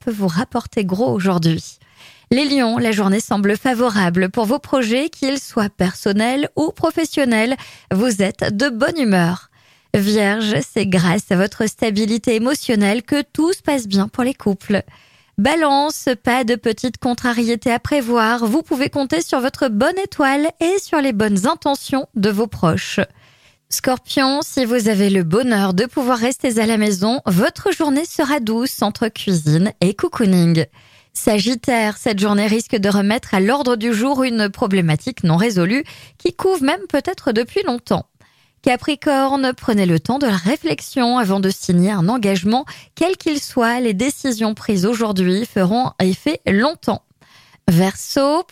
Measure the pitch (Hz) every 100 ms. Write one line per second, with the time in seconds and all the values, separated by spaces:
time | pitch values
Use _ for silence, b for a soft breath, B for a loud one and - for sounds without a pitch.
0 | - 214 190 165 262 240 - - 185 185
1 | 254 220 185 175 165 160 - - B B
2 | B B B 247 294 277 233 240 233 208
3 | 196 202 - 202 202 208 269 233 247 208
4 | 180 170 185 240 214 277 - 277 226 240
5 | 320 - 269 269 - - 202 - 180 -
6 | 208 202 226 269 294 - 311 - 339 339
7 | 320 - 262 220 226 262 B B B 190
8 | 247 196 190 - - 202 277 226 294 339
9 | 240 185 170 180 - b b b b 208
10 | 196 214 202 214 214 208 262 233 202 185
11 | 175 190 - 180 196 - 220 - 226 208
12 | 220 233 254 226 240 294 - 220 202 226
13 | - 285 294 - 320 392 - 277 214 196
14 | 202 - 247 269 214 190 - 196 - b
15 | b b b b 220 330 302 277 294 -
16 | - 247 - 254 233 240 233 214 254 -
17 | 247 240 247 233 233 233 262 240 - 294
18 | 226 240 220 240 226 277 - 269 254 285
19 | 269 320 - 277 247 - 262 208 277 370
20 | 381 - 277 285 311 - 330 392 - 311
21 | 269 202 214 196 226 330 294 277 - 269
22 | - 226 202 202 226 - 170 180 - -
23 | 190 b b b b b - - - 254
24 | - 294 269 277 320 - 240 247 214 202
25 | 202 196 165 196 262 208 196 185 247 -
26 | 247 247 233 262 269 226 220 220 214 190
27 | 208 262 - 175 285 - 403 330 311 277
28 | 339 - 269 294 220 226 233 - 208 -
29 | 220 - - 175 151 156 202 - 180 202
30 | 349 - 208 185 170 165 - b b b
31 | b - - 214 196 254 - 240 214 208
32 | - 202 208 208 208 220 - 226 196 202
33 | 202 233 - 196 196 277 254 240 226 214
34 | 262 277 262 226 208 - 226 190 165 151
35 | - - 175 165 233 185 170 247 311 B
36 | B B 359 - 381 370 269 359 392 285
37 | 277 381 - 220 240 392 381 247 - -
38 | - _ b b b b - 247 - 294
39 | 302 269 269 277 262 254 - 208 185 165
40 | - 262 269 190 175 302 330 - - 269
41 | 240 247 202 196 190 - - 175 185 202
42 | 170 254 202 190 185 240 302 B B -
43 | 330 381 330 294 - - 233 247 240 190
44 | 262 - 269 214 220 214 - 202 190 233
45 | 226 190 180 190 240 208 180 233 254 -
46 | 185 196 - 320 - 196 269 339 - -
47 | _ _ b b b b - 165 190 -
48 | - 285 277 311 359